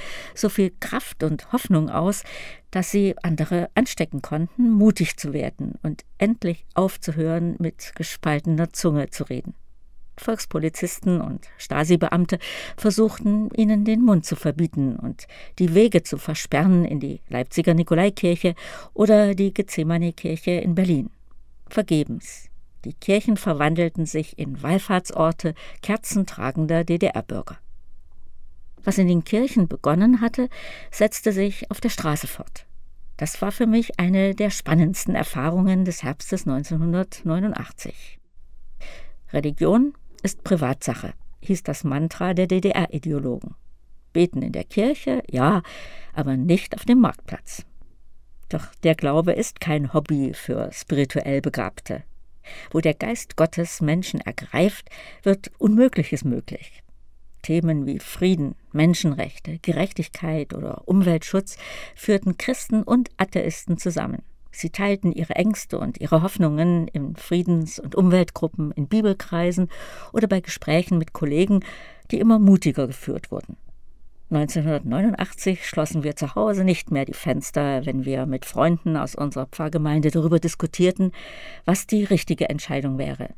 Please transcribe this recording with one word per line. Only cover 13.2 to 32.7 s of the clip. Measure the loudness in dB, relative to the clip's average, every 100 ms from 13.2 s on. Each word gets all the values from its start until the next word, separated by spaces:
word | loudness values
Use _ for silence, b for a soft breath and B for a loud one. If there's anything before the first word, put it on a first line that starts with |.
| 0 2 0 2
ihnen | 4 4
den | 4 6
Mund | 6 6
zu | 4 -2
verbieten | 0 0 0 0 0
und | -2 -6 -8 -14 B B 0
die | 4
Wege | 6 6 4
zu | 2 -4
versperren | -6 -6 -2 2 6 6
in | 4 0
die | -4 -8 -6
Leipziger | -4 -2 0 4
Nikolaikirche | 4 4 4 4 2 0 2 0 -2 B B B
oder | 2 6 8 6
die | 4 0
Gethsemane-Kirche | 0 -2 -2 0 0 0 -4 -6 -4 -2
in | 0 0 2
Berlin. | 2 2 -2 -10 -20 -20 -20 -20 -6
Vergebens. | -2 2 2 0 -6 -10 -16 -16 -16 -16 -14
Die | -14
Kirchen | -6 0 2 2 0
verwandelten | 0 0 2 2 0 0
sich | -4 -4 -6 -6
in | -8 -6
Wallfahrtsorte | 0 0 2 -2 0 0 0 0 -4 -6 B B
kerzentragender | -4 -4 -2 -2 -2 -4 -4 -2 2 2
D-D-R-Bürger. | 2 2 0 0 -4 -8 -8 -12 -14 -14 -14 -16 -16 -14 -14 -12 -14 -14 -16 -6
Was | -2 2
in | 4
den | 4
Kirchen | 2 0 2 2 2
begonnen | 0 2 4 6 6
hatte, | 2 0 -4 B B B B
setzte | 2 2 2 0
sich | 2 0 -2 -8
auf | -4
der | -2
Straße | -2 -2 -2 -4
fort. | -10 -12 -12 -14